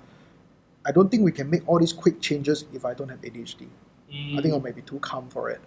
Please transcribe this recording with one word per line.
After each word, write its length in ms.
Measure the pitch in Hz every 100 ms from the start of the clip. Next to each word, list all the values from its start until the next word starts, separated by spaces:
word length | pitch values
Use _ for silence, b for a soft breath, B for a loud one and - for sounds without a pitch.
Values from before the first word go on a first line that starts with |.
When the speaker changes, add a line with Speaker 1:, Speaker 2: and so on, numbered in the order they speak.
| b b b b _ _ _ _
Speaker 1:
I 80 | -
don't 180 | 160 190
think 140 | 240
we 80 | 185
can 180 | - 135
make 160 | 170 -
all 100 | 170
these 120 | 165
quick 280 | - 175 -
changes 440 | - 147 139 151 -
if 120 | 131
I 100 | 123
don't 140 | 127 135
have 140 | 127
A 60 | 127
D 100 | 117
H 140 | 113 -
D. 100 | 123 - _ _ _
I 320 | 143 143 143
think 140 | 156
I 40 | 147
Speaker 2:
Mm. 40 |
Speaker 1:
might 140 | 127 120
be 60 |
too 180 | - 139
calm 280 | - 135 127
for 220 | - 117
it, 100 | 113